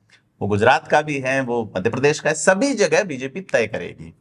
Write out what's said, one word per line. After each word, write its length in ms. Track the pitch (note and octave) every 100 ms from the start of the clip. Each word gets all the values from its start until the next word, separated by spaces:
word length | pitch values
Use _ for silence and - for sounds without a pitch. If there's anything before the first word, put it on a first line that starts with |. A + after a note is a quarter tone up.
| _ _ _ _
वो 60 | G2+
गुजरात 400 | G#2 A2 D#3 -
का 140 | D#3
भी 180 | D#3 C#3
है, 220 | B2+ C3+
वो 320 | B2 A#2+ G#2+ -
मध्य 120 | A#2
प्रदेश 300 | C3 C#3+ D3+
का 100 | D3+
है, 60 | D3+
सभी 380 | F#3+ F#3+ C#4+
जगह 300 | A3 F3 D#3+
बीजेपी 380 | G3 B2+ C3+ F3
तय 260 | F#3+ B2+ A2
करेगी 460 | F2+ F2 - E2 -